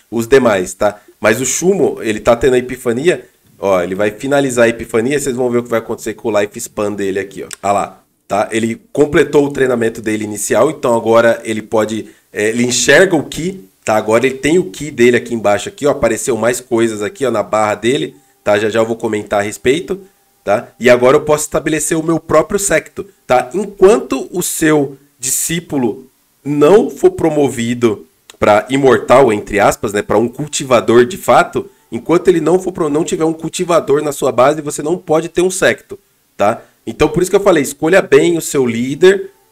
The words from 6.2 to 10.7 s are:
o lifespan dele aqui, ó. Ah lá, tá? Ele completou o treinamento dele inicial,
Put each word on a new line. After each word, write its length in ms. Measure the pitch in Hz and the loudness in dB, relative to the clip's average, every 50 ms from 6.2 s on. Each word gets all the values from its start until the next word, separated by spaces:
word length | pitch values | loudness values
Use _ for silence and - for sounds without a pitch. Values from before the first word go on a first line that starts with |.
| - 117 | -6 -2
o 100 | 104 104 | 0 0
lifespan 540 | 104 104 - 120 - - - - 104 104 | -2 -2 -6 -12 -14 -10 -6 -6 -4 -4
dele 260 | 104 98 101 95 95 98 | -4 -4 -4 -4 -4 -4
aqui, 240 | 92 - - 90 | -6 -8 -12 -14
ó. 60 | - - - - | -14 -14 -14 -6
Ah 100 | - 98 | -4 -2
lá, 300 | 101 98 80 - - _ _ _ _ _ _ _ | -2 -2 -2 -4 -10 _ _ _ _ _ _ _
tá? 220 | 101 98 107 - | -2 -2 -2 -2
Ele 260 | 110 113 113 113 113 - _ _ | -2 -4 -4 -4 -6 -8 _ _
completou 540 | - 139 151 147 147 156 143 143 156 147 143 | 0 0 0 2 2 0 0 2 2 2 2
o 40 | 139 | 0
treinamento 520 | 139 135 135 127 123 117 117 113 113 120 | -2 -2 0 0 0 0 -2 -4 -4 -6
dele 220 | 104 110 107 107 107 | -6 -6 -4 -4 -6
inicial, 460 | 104 104 101 - - 120 107 123 151 | -8 -8 -8 -4 -2 0 2 2 0